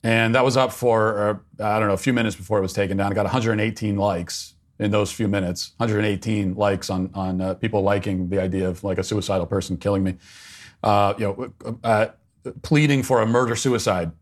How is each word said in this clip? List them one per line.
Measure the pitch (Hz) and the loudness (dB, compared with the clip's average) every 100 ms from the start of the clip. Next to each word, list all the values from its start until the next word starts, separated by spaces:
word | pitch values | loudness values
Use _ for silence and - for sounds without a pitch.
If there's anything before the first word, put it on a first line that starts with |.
And | 113 113 113 120 | 2 2 4 4
that | |
was | 127 127 | 4 4
up | 127 | 2
for, | - 123 113 110 104 104 104 _ - | 2 2 4 2 2 0 -2 _ -6
uh, | |
I | 107 107 | -2 0
don't | 107 | 2
know, | |
a | 95 | 0
few | - | 2
minutes | 123 110 101 | 2 0 -4
before | 92 104 | -2 0
it | |
was | 95 | 0
taken | - 98 98 | -2 -2 0
down. | 98 | 0
It | 101 | 0
got | 101 | 0
a | |
hundred | 127 113 | 0 0
and | 110 | 0
eighteen | 110 110 107 101 | -2 -2 -4 0
likes | 101 87 85 - - _ _ _ | 0 -2 -6 -10 -12 _ _ _
in | 104 | 0
those | 104 101 | 0 0
few | - 110 | -2 -2
minutes, | 101 90 87 - _ | 0 -2 -4 -10 _
hundred | 117 107 | 0 0
and | 107 | 0
eighteen | 101 113 107 98 95 | -2 -2 -2 -2 0
likes | 101 98 - | 0 0 -2
on, | 92 92 | -4 -4
on, | 98 92 92 | -4 -4 -2
uh, | 92 | -4
people | 92 113 107 | -4 -2 0
liking | 98 101 95 92 90 | 2 0 -2 -4 -2
the | 98 | -2
idea | 95 95 92 | -2 -2 -2
of, | 85 | -4
like, | 98 92 | -4 -4
a | |
suicidal | 90 107 92 95 85 | -2 -4 -2 -2 -2
person | 101 - 90 | -4 -4 -4
killing | 101 98 | -2 0
me, | 95 92 - - - - - _ | 0 -4 -12 -20 -20 -20 -20 _
uh, | 107 101 101 101 | 2 4 2 0
you | 104 98 123 - | -4 -4 -10 -10
know, | 110 117 | -12 -6
uh, | 117 107 110 - _ _ 123 - | 0 2 2 -4 _ _ -14 -14
pleading | - 151 151 143 | 0 2 4 2
for | 127 127 | 2 2
a | 110 | 4
murder-suicide. | 120 123 117 135 117 110 92 85 - | 2 2 0 0 0 0 0 -2 -8